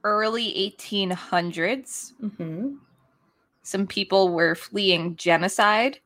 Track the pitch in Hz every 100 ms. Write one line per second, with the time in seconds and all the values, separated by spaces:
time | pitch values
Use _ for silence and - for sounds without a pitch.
0 | 208 208 220 233 226 - 196 - - 202
1 | 185 175 - 180 175 165 175 269 - -
2 | - _ 214 - 165 160 269 277 _ _
3 | _ _ _ _ _ _ - 196 196 -
4 | 196 190 185 170 165 165 - 202 196 170
5 | 170 165 175 165 180 - 208 214 254 277